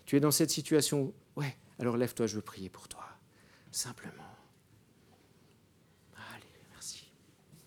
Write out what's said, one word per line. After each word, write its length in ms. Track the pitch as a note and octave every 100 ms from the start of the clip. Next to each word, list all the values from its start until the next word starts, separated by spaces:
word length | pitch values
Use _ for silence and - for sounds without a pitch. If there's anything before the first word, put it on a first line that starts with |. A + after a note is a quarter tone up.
| -
tu 80 | C#3+
es 40 |
dans 120 | D3
cette 180 | - D#3+
situation, 640 | - - D3+ - C#3+ C3 - _ -
ouais, 200 | C#3+ - - -
alors 180 | B2 A#2+
lève-toi, 300 | A#2+ - A2+
je 120 | G#2+
veux 40 |
prier 280 | - - F#2+
pour 180 | - -
toi. 180 | - - - _ - - - -
Simplement. 600 | - B2 - E2+ - - - - _ _ - _ _ - - _ _ _ _ _ _ _ _ _
Allez, 300 | - - - - - -
merci. 360 | - - - - _ _ _ _ -